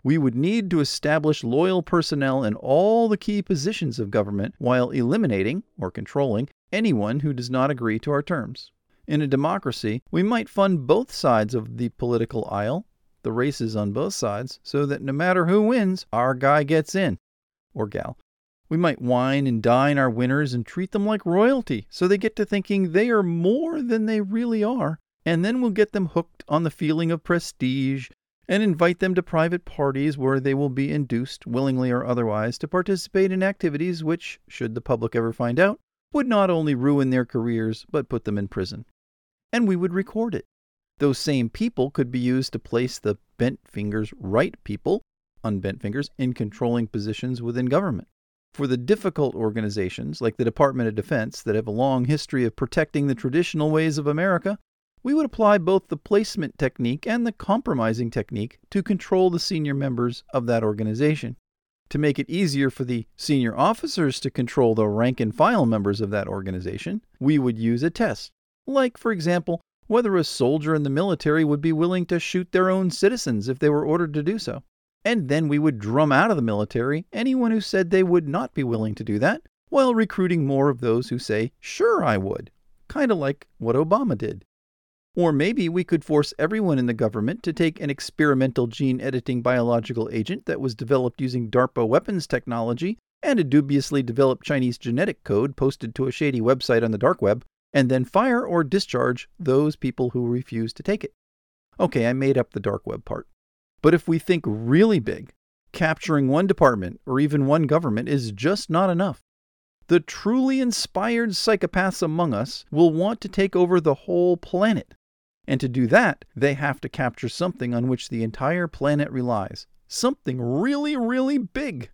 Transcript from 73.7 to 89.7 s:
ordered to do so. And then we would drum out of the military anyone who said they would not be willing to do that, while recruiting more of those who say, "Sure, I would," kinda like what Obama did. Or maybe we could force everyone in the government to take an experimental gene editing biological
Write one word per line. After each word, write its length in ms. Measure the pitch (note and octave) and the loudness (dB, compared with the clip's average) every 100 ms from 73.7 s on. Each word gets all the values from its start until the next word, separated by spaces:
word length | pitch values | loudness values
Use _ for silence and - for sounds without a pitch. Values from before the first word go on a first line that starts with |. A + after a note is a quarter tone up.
| D3 D3+ | 2 2
ordered 260 | E3 E3+ | 0 0
to 100 | D3 | -2
do 160 | D3 A3 | -4 -4
so. 240 | - B2 - _ _ _ | -6 -10 -12 _ _ _
And 240 | - A#3+ C3+ | -2 0 0
then 180 | C#3+ D#3+ | 0 2
we 140 | D3 | 2
would 180 | D#3 B2 | 2 0
drum 320 | G2+ B2 D#3 | 0 2 4
out 220 | C#3 G3+ | 4 4
of 40 | F#3 | 2
the 60 | |
military 640 | A#2 G#2 G#2+ B2+ A#2+ D3+ - | 0 0 -2 -2 -2 -2 -4
anyone 400 | G#3 A#3+ C4 A#3 | -4 0 2 2
who 80 | A3 | 0
said 300 | G3 F#3+ F3+ | 0 0 2
they 120 | F#3+ | 2
would 240 | F#3 F3 D3+ | 4 2 2
not 280 | D#3 C3 | -2 -4
be 100 | - | -4
willing 320 | C3 A2+ A2 G2+ | -2 -2 -2 -4
to 80 | |
do 160 | A2 G#2 | -4 0
that, 220 | C#3 C4+ - _ _ | 2 0 -6 _ _
while 260 | C#4+ C4 | 2 4
recruiting 500 | A#3 A3 - F#3 E3+ | 4 0 0 0 2
more 240 | C#3 C3+ C#3+ | 2 2 2
of 120 | B2+ | 2
those 300 | A#2 A2+ B2 | 0 0 0
who 100 | A#2+ | -6
say, 320 | - G#2+ A#2 - | -2 -2 -2 -6
"Sure, 420 | - - A4 G#4 | -12 -2 2 2
I 140 | D#3+ G#2+ | 2 0
would," 340 | F#2+ - - _ _ _ - | -2 -6 -10 _ _ _ -10
kinda 220 | - C4+ | -2 0
like 320 | G3 C#3 C#3+ _ - | 0 -2 -4 _ -6
what 180 | A2+ A#2+ | 0 0
Obama 420 | D#3 G#3 C4 A#2 | 2 2 2 -2
did. 260 | G#2 F#2+ - _ _ _ _ _ _ - | -4 -8 -14 _ _ _ _ _ _ 0
Or 140 | E3+ | 2
maybe 380 | C#3+ E3 A#3+ E3+ | 4 2 2 0
we 120 | F3 | 0
could 220 | F3 E3 | 0 0
force 300 | - D3+ D3 - | 2 2 2 0
everyone 400 | D3+ A3 G3 C#3+ | -2 0 2 2
in 60 | |
the 80 | B2 | 2
government 500 | A2+ A2+ G#2+ A2 E3 | 0 0 0 -2 -2
to 80 | - | -4
take 260 | D#3+ E3 D#3+ | 0 -2 -2
an 80 | D3 | -6
experimental 800 | C#3 - - D#3 C3 C3 A2+ B2 | -6 -8 0 2 4 2 0 -2
gene 340 | A2+ C3+ B2+ | -2 -2 -2
editing 400 | B2+ B2+ - B2 | -2 -4 -2 -2
biological 720 | A#2+ B2+ A#2+ | 0 2 2